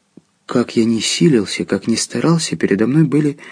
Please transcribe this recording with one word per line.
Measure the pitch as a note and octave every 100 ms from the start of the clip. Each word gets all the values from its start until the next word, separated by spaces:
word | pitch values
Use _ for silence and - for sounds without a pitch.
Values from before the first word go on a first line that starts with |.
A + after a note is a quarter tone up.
| _ - _ _ -
как | B2 A#2 -
я |
ни | A2+ A2+
силился, | - - F3 B2 F#2+ -
как | F2 G2+ -
ни |
старался, | A2+ - A#2+ C#3+ E3 D#3+ E2
передо | G2 G2 A2+
мной | D3
были | D#3 C#3+ D3+ C#3 -